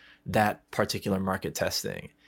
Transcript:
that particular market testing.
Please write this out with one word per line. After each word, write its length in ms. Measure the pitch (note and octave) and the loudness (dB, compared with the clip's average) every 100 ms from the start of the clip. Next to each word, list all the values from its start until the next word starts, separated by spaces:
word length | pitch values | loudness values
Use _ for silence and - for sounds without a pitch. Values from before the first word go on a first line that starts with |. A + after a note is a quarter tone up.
| - - - | -20 -14 0
that 420 | G#2+ G#2 - _ | 4 4 2 _
particular 480 | - G#2 G2+ G#2 F#2+ | -2 0 -2 0 0
market 340 | F#2+ F#2+ D#2 | 0 -2 -2
testing. 540 | - E2 - - G1+ - - | -2 -2 -2 -4 -8 -10 -18